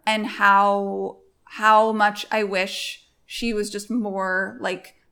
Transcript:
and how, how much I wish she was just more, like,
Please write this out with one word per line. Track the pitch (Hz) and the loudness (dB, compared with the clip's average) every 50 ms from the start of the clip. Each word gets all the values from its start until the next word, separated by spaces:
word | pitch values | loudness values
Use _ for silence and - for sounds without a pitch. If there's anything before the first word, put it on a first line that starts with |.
| - | -4
and | 214 220 214 208 | -2 -2 -2 -2
how, | - - - 208 202 196 196 202 202 202 202 196 196 196 190 190 190 - - _ _ _ _ _ | -6 -4 2 4 6 6 6 6 4 2 2 -2 -4 -4 -6 -6 -8 -8 -12 _ _ _ _ _
how | - - - 214 220 220 214 220 220 220 | -18 -8 0 4 6 6 6 6 4 2
much | 214 208 208 208 - - - | 2 2 2 0 -2 -8 -4
I | - 220 208 | -2 -2 -2
wish | 196 196 185 190 196 - - - - - - _ _ _ _ _ | 0 0 -2 -2 -2 -4 -8 -10 -10 -12 -14 _ _ _ _ _
she | - - - 240 233 214 | -14 -10 -6 -4 -4 -2
was | 208 208 208 | -4 -4 -6
just | 208 208 202 - | -6 -10 -8 -4
more, | 220 247 208 202 190 196 190 185 185 185 196 202 233 262 | -4 -4 -4 -4 -4 -4 -4 -2 -2 -2 -2 -4 -6 -6
like, | 302 180 190 185 - - _ _ _ _ | -6 -6 -6 -6 -10 -20 _ _ _ _